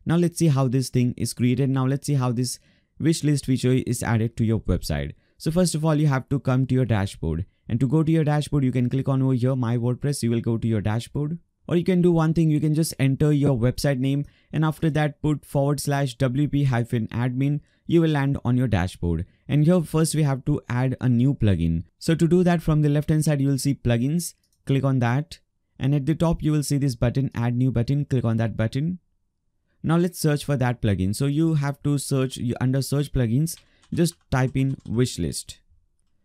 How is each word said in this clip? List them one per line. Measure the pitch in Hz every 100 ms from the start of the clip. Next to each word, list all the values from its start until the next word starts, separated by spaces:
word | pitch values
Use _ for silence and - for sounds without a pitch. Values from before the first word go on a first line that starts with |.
| -
Now | 170
let's | 170 170
see | 165
how | 135 135
this | 131 127
thing | 123 123 -
is | 113
created. | - 120 127 135
Now | 135 131
let's | 135 -
see |
how | 143 127
this | 117 127 - _ _ _ -
wish | 151 165
list | 147 143 -
feature | 131 123
is | 127 - 120
added | - 113 113 -
to |
your | 113 110
website. | - 87 - 73 71 - _ _
So | 156
first | 165 175
of | 151
all, | 156 151
you | 151
have | 131 -
to | 139
come | 131 127 131
to |
your | 127
dashboard, | 113 107 98 - 80 80 - _ -
and | 113
to | 131
go | 156
to | 156
your | 160
dashboard, | 151 151 143 147
you | 131
can | 127 123
click | 135 135
on | 135
over | 131
here, | 127 127 131
My | 117 120
WordPress. | 120 120 147 143
You | 117
will | 117
go | 117 113
to | 113
your | 110
dashboard, | 95 110 - - 151 170 _ _ -
or | 175
you |
can | 175 180
do | 175
one | 165 160
thing. | 160 160
You | 151
can | 151
just | 151 160 -
enter | 135 135 151
your | 147 143 127
website | 123 123 147 131
name, | 135 143 143 _ _
and | 147
after | 156 - 160
that | 147 151 -
put | 151 143
forward | - 143 139 143
slash | - 139 139
W | - 135 131 147
P | 143
hyphen | 139 120 117 120 110
admin. | - 127 127 139 143 - _ -
You | 165
will | 165
land | 147 139 139
on | 120 123
your | 127
dashboard, | 104 90 - 87 80 - _ -
and | 139
here | 151 180
first | 156 156 165
we | 147
have | 147 131
to | - 147 -
add | 120 131 -
a | 127
new | 120 131
plugin. | - 107 87 82 82 - _
So | -
to | 160 165
do | 175
that, | 175 170
from | 165 151
the | 147
left | 147 147
hand | 156
side | 151 143
you | 139
will | 135
see | 143
plugins, | 139 123 117 131 170 170 - _ _ -
click | 139
on | 139 131
that, | 117 127 151 - _ _ _ -
and | 135
at | 143 135
the |
top | 160 165 170
you | 151
will | 151
see | 139 143
this | 139
button, | 117 120 135 131
add | - 120 120
new | 131
button, | 117 117 143
click | 143 131
on | 117 113
that | 113 -
button. | 110 135 160 180 _ _ _ _ _ _ _ _
Now | - 165
let's | 175 -
search | 156 147
for | - 139
that | 123 120
plugin. | 110 92 95
So | 104 143
you | 143 165
have | 156 143 139
to | 147 143
search, | - 135 131 -
you, | 120 -
under | 131 135
search | 131 139 143
plugins, | 135 117 120 165 - _ _ -
just | - 170 - -
type | 135 131 135
in | 135 135 -
wish | 110 127 -
list. | 82 - - - _ _ _ _ _ _